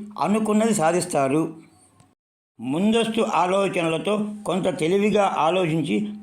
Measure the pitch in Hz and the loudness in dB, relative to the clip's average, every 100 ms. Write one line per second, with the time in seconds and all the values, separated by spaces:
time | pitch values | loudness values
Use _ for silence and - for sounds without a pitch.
0 | - - 160 214 220 208 220 202 156 175 | -10 -4 0 0 2 2 2 2 2 0
1 | 170 151 135 147 165 - - _ _ _ | 0 0 0 0 -2 -6 -20 _ _ _
2 | _ _ _ _ _ - 120 147 208 226 | _ _ _ _ _ -12 -6 0 2 2
3 | 226 220 202 160 180 196 196 175 165 160 | 2 0 0 2 2 2 0 0 -2 -2
4 | 160 208 208 - - 180 175 139 156 196 | -2 -2 -4 -6 -4 -2 -2 -2 0 2
5 | 208 208 196 - 156 185 175 160 151 208 | 2 2 2 2 2 2 0 0 0 -2
6 | - - | -4 -6